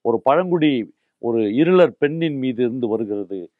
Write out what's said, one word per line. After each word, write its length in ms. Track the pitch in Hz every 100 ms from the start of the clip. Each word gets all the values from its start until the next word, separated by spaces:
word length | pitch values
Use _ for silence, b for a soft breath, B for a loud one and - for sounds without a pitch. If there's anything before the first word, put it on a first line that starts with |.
ஒரு 200 | 117 113
பழங்குடி, 720 | 131 151 185 175 151 127 107 _ _ _
ஒரு 360 | 117 113 107
இருளர் 420 | 113 165 185 170 -
பெண்ணின் 420 | 147 160 165 139
மீது 240 | 131 117
இருந்து 260 | 123 127 120
வருகிறது 600 | 110 110 104 90 95 85 _